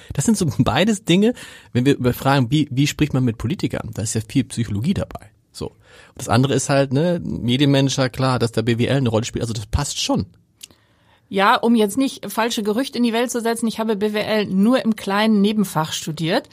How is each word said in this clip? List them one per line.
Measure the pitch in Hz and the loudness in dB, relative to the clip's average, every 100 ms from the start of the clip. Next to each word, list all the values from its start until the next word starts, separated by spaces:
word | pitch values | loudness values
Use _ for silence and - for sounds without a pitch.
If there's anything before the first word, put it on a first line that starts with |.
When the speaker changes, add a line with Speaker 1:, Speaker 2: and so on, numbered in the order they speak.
| - | -12
Speaker 1:
das | - 240 | -4 0
sind | 214 | 2
so | 165 | 0
<laughs> | - | 2
beides | - 117 202 208 - | 2 4 2 0 2
Dinge, | 175 214 240 - - - | 4 4 0 -8 -20 -4
wenn | 117 131 | 0 2
wir | - | 2
über | 123 | 2
fragen, | 117 139 143 117 | 0 2 2 4
wie, | 151 147 | 2 0
wie | 127 143 | 0 0
spricht | - 147 | 0 0
man | 131 | 0
mit | 127 110 | 0 0
Politikern? | 113 190 - - 113 | -4 -2 -4 -4 -8
Da | - | -6
ist | 117 113 | -4 -4
ja | - | -2
viel | 143 - | -2 -2
Psychologie | - 117 101 139 190 | -4 -4 -2 -2 -2
dabei. | - - - _ _ | -4 -10 -16 _ _
So. | - - | -12 -12
Und | _ _ - - - | _ _ -20 -20 -12
das | - | -2
andere | 113 135 135 | 0 2 0
ist | - | 0
halt, | 139 139 | 0 2
ne, | 135 175 175 | 0 0 -2
Medienmanager, | - - 120 127 139 139 139 139 127 | -4 -6 -2 2 4 4 2 0 -2
klar, | - 131 123 | 0 0 0
dass | 117 | 0
da | 113 | 0
B | 113 117 | 0 0
W | 120 | 2
L | 135 | 0
eine | 123 | 2
Rolle | 107 120 | 0 -2
spielt, | - | -4
also | 120 | -6
das | 110 - | -6 -4
passt | - 143 - | -4 -4 -4
schon. | - 247 - _ _ _ - _ _ _ _ _ - | -2 -2 -4 _ _ _ -20 _ _ _ _ _ -6
Speaker 2:
Ja, | 190 202 247 | 0 2 4
um | 233 | 4
jetzt | 233 208 226 | 2 2 0
nicht | 269 - 208 | -2 -4 -8
falsche | 226 233 233 | -4 -2 -2
Gerüchte | 208 214 269 233 | -2 -2 -4 -2
in | |
die | 240 | 0
Welt | 226 247 | 0 -2
zu | 240 | -2
setzen, | 226 226 226 | -2 -2 -4
ich | 214 | -2
habe | 220 208 | -2 -2
B | 214 | -2
W | 214 | -2
L | - 214 202 | -2 -2 0
nur | 185 202 254 | 2 4 4
im | - 214 | 0 -2
kleinen | - 196 220 214 | -2 0 2 4
Nebenfach | 202 214 180 156 156 | 2 2 -2 -2 -4
studiert. | - - 156 160 226 - | -4 -8 -4 -2 -2 -4